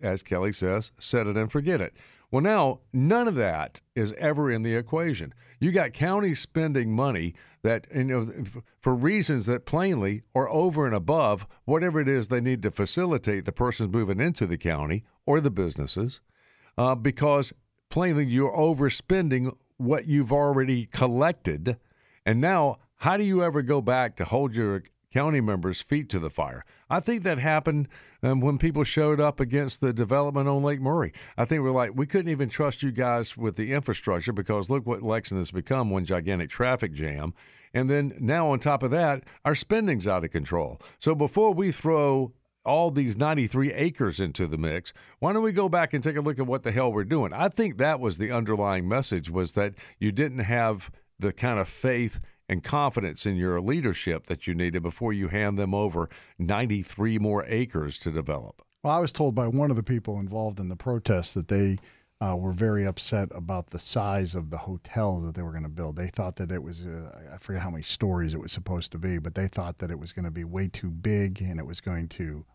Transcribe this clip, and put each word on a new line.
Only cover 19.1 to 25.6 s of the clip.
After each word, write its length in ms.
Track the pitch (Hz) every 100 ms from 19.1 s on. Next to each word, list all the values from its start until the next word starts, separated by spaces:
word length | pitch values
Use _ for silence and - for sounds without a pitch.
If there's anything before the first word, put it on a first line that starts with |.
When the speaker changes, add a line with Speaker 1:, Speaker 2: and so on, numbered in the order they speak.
| 190 165 131 127 - _ -
Speaker 1:
what 300 | 123 147 151
you've 260 | 143 120
already 540 | 143 143 135 131 123 110
collected. 920 | - 127 120 156 - 92 73 98 120 _ _ _ _ -
And 140 | 113
now, 380 | 160 185 143 - _ -
how 200 | 156 196
do 60 |
you 220 | 208 190
ever 180 | 175 147
go 180 | 123 143
back 360 | 113 127 123 -
to 80 |
hold 320 | 85 117 139 113
your 260 | 107 98 - _ _
county 280 | 131 147 147
members' 400 | 110 98